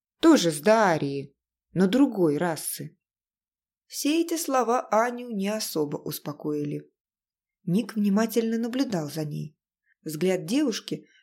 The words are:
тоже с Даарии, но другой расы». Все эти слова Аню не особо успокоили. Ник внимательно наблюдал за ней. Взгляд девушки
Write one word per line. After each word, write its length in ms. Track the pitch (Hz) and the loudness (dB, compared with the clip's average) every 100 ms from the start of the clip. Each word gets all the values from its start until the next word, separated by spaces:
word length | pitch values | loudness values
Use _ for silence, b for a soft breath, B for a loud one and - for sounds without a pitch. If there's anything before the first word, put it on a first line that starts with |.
| _ _ | _ _
тоже 320 | 330 277 175 | 6 6 4
с 80 | 147 | 0
Даарии, 760 | 147 220 202 156 143 139 139 _ _ _ _ | 2 4 4 2 -2 -6 -10 _ _ _ _
но 140 | 160 190 | 0 2
другой 500 | 240 277 214 170 143 | 4 4 4 2 2
расы». 600 | 175 156 - - 151 - _ _ _ _ _ _ _ _ _ | 0 -4 -8 -10 -12 -16 _ _ _ _ _ _ _ _ _
Все 360 | - 277 320 | -6 -2 0
эти 160 | 330 330 | 0 -2
слова 500 | 320 262 226 240 - | 0 0 2 0 2
Аню 400 | 208 240 240 247 | 0 0 -2 -8
не 200 | 214 196 | -4 -4
особо 480 | 214 - 165 147 147 | -4 -4 -2 -2 -4
успокоили. 920 | - 151 - 143 151 151 147 147 - _ _ _ _ _ _ _ - | -8 -10 -10 -10 -6 -4 -4 -6 -10 _ _ _ _ _ _ _ -2
Ник 300 | 180 240 220 | -2 0 -2
внимательно 640 | 208 196 226 233 226 226 | 2 2 2 0 0 -2
наблюдал 520 | 233 247 277 185 151 | -4 -2 -2 -2 -4
за 140 | 147 | -6
ней. 320 | 151 156 151 _ _ _ _ _ | -6 -6 -10 _ _ _ _ _
Взгляд 420 | - 151 180 180 156 | -10 -2 0 0 0
девушки 600 | 254 294 208 - 151 b b | 0 0 -2 -6 -10 b b